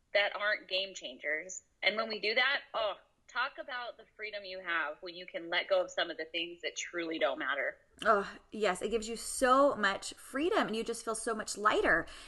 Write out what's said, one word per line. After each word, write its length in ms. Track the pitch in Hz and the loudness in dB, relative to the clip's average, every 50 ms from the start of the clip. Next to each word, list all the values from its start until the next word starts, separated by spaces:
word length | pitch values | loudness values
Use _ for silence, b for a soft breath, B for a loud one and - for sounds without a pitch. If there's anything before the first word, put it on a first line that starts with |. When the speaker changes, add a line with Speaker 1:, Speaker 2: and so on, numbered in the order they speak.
| _ _ - | _ _ 2
Speaker 1:
that 160 | 202 202 208 - | 2 2 2 0
aren't 320 | 226 208 208 208 202 - - | -2 0 0 0 -2 -2 -2
game 260 | 190 185 196 190 185 | -2 -2 -2 -4 -8
changers. 680 | - 170 139 135 123 - 147 151 156 180 185 - - - _ _ _ | -10 -12 -12 -12 -8 -4 -4 -4 -4 -4 -8 -12 -12 -14 _ _ _
And 140 | - 190 208 | -2 -2 0
when 120 | 214 226 226 | -2 -4 -4
we 120 | 214 208 | -6 -4
do 140 | 185 208 220 | -2 0 2
that, 240 | 254 247 269 277 269 - - | 2 2 2 0 -2 -4 -6
oh, 220 | - 220 220 202 175 - - _ _ _ _ | -4 -4 -2 -4 -4 -6 -12 _ _ _ _
talk 260 | - - 240 247 277 - 330 | -8 -4 -4 -4 -4 -4 -8
about 360 | 311 277 254 247 240 226 - | -10 -8 -8 -8 -8 -10 -12
the 80 | - 226 _ _ | -14 -20 _ _
freedom 300 | - 214 214 208 208 202 | -10 -10 -8 -8 -8 -8
you 160 | 185 185 185 | -8 -10 -8
have 360 | 185 175 170 165 156 147 151 - | -4 -2 0 0 0 -2 -4 -8
when 160 | - 180 170 | -10 -12 -10
you 100 | 175 180 | -10 -12
can 240 | - - 180 165 170 | -8 -8 -8 -6 -2
let 180 | 175 175 - - | -2 -2 2 2
go 140 | 190 185 | 2 2
of 80 | 180 180 | 2 2
some 180 | - 190 175 170 | 0 -2 -2 -2
of 80 | 156 | -2
the 80 | 156 160 | -6 -8
things 340 | 160 - 170 170 175 170 - | -6 -4 -4 -4 -4 -6 -8
that 140 | - 151 - | -8 -6 -6
truly 420 | - - - - 175 165 165 160 156 | -6 -8 -6 -4 -4 -2 -2 0 2
don't 200 | 151 139 131 151 | 2 2 2 0
matter. 380 | 147 131 139 139 123 139 - - _ _ _ - - | -2 -2 -2 0 -2 -2 -4 -6 _ _ _ 0 4
Speaker 2:
Oh, 260 | 208 220 202 196 - - - - _ | 4 4 4 4 0 -6 -14 -16 _
yes. 280 | - 220 208 196 180 - | -4 0 2 2 2 0
It 100 | - 220 | 0 0
gives 180 | 220 226 214 220 | 0 -2 -2 -4
you 80 | 233 | -6
so 580 | 214 - - - - 262 247 262 269 285 285 226 | -8 -6 -6 0 2 6 6 8 8 8 6 6
much 400 | 208 208 196 196 - - - - | 4 2 2 0 0 -4 -8 -10
freedom, 540 | - - - - 269 302 370 427 359 240 175 | -12 -12 -6 -2 0 2 4 4 4 2 2
and 80 | 214 | 0
you 80 | 226 220 | -2 -2
just 200 | 226 233 226 - | -2 -4 -4 -4
feel 120 | 233 220 | -4 -4
so 180 | - - 247 220 | -2 -2 -2 -2
much 220 | 214 196 - - 202 | -2 -4 -6 -6 2
lighter. 480 | 208 - - 392 392 247 170 165 160 B B B B | 2 4 4 6 4 4 4 4 2 B B B B